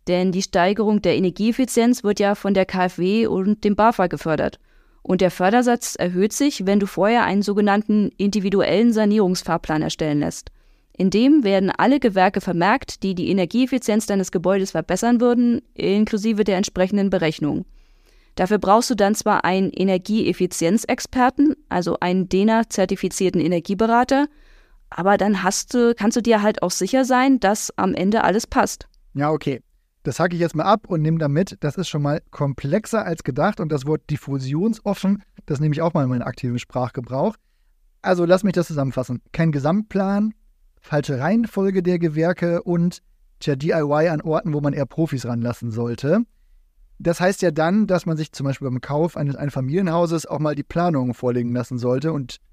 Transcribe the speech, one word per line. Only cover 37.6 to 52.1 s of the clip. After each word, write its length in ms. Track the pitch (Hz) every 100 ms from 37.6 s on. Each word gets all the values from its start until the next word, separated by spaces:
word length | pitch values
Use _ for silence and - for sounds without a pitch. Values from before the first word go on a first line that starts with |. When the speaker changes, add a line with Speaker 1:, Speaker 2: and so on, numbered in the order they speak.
| _ _ _ _
Speaker 2:
Also 220 | 190 180
lass 200 | 170 185
mich 80 | 196
das 160 | 175 165
zusammenfassen. 520 | 151 135 131 127 123 -
Kein 180 | - 160
Gesamtplan, 800 | 147 143 202 214 196 190 202 214 - _ _ _ _
falsche 380 | - 147 147 131
Reihenfolge 640 | 151 226 226 - 196 190
der 160 | 175 175
Gewerke 640 | 170 151 165 180 175 170
und, 400 | - 175 175 - _ _ _ _
tja, 160 | - 135
D 140 | 156
I 100 | 170
Y 280 | 147 147 170
an 80 | 156
Orten, 340 | 160 156 -
wo 60 | 147
man 140 | 143
eher 120 | 143 131
Profis 400 | - 160 131 120
ranlassen 460 | 117 117 - 120
sollte. 480 | 110 117 117 139 196 240 _ _ _ _ _ - -
Das 200 | - -
heißt 220 | 180 196
ja 80 | 175
dann, 380 | 151 160 208 202
dass 180 | 175 165
man 100 | 156
sich 140 | 160
zum 160 | - 139
Beispiel 220 | 135 135
beim 120 | 123
Kauf 360 | - 143 165 -
eines 180 | 143
Einfamilienhauses 920 | 135 143 139 131 170 185 165 175 165 -
auch 120 | 147
mal 160 | 151
die 80 | 139
Planungen 520 | - 170 175 143 127
vorlegen 380 | 117 127 123 120
lassen 260 | 120 120 123
sollte 340 | 123 131 160